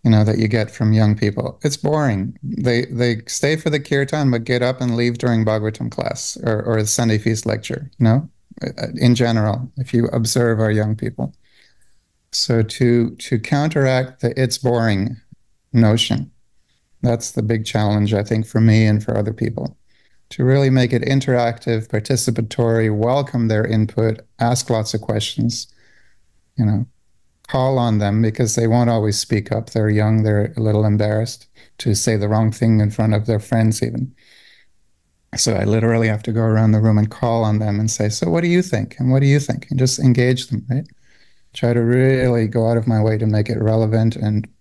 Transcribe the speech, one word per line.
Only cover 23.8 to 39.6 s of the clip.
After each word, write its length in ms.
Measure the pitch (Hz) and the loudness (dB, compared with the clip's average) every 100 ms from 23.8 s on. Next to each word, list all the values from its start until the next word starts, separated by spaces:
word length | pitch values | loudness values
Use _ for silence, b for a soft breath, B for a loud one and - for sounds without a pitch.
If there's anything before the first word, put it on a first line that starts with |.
| 107 - 113 110 - - | 0 0 -2 -2 -12 -4
ask 300 | 117 120 - | -2 -2 -2
lots 240 | 113 107 | -2 -2
of 80 | 107 | -6
questions, 720 | - 110 - - 117 120 - b b b b b _ _ _ - | -4 -4 -4 -4 -4 -4 -12 b b b b b _ _ _ -2
you 100 | 107 | 0
know, 200 | 107 120 _ _ _ _ _ - | 0 -4 _ _ _ _ _ -6
call 300 | 135 131 131 | -2 0 0
on 200 | 120 107 | 0 0
them 240 | 101 107 | 0 0
because 340 | 110 107 117 117 | 0 0 -2 0
they 120 | 117 | 2
won't 220 | 120 120 | 2 2
always 300 | 113 107 104 | 2 0 -2
speak 320 | - 110 98 | -2 -2 -2
up. 200 | 110 113 | -6 -4
They're 180 | 113 107 | -2 0
young, 340 | 107 107 110 | 2 2 2
they're 300 | 107 104 110 - | 2 0 0 -2
a 60 | |
little 240 | 110 104 107 | 0 2 2
embarrassed 640 | 104 104 110 113 - - b b - | 2 0 0 -4 -8 -20 b b -8
to 140 | 127 101 | -2 -2
say 200 | - 110 | 0 0
the 140 | 104 | 0
wrong 200 | 107 110 | 2 0
thing 300 | 110 117 110 | 0 2 2
in 120 | 104 | 2
front 220 | - 107 | 0 0
of 120 | 104 110 | 0 0
their 140 | 104 | -2
friends 440 | - 117 110 107 | 0 0 2 0
even. 320 | 117 117 131 b b b b b b _ _ _ _ _ _ - | -4 -4 -8 b b b b b b _ _ _ _ _ _ -4
So 200 | - 98 | -2 0
I 100 | 104 | 2
literally 420 | 110 113 113 113 | 2 2 2 0
have 160 | 107 | -2
to 80 | 107 | -2
go 100 | 113 | 0
around 300 | 113 110 110 | 2 4 4
the 80 | 110 | 4
room 180 | 110 107 | 4 2
and 140 | 107 | 0
call 320 | - 120 117 | -2 0 0
on 160 | 110 104 | 0 0
them 180 | 107 101 | 0 -2
and 120 | 107 | -2
say, 160 | - 107 | -2 -2
"So 220 | 104 175 | -2 0
what 120 | 170 | 0
do 60 | 170 | 2
you 140 | 180 | 0
think? 340 | 180 107 92 - | 0 -4 -4 -4
And 120 | 127 | 0
what 80 | 135 | 2
do 80 | 139 | 4
you 120 | 143 | 2
think?" 280 | 139 - | 0 -6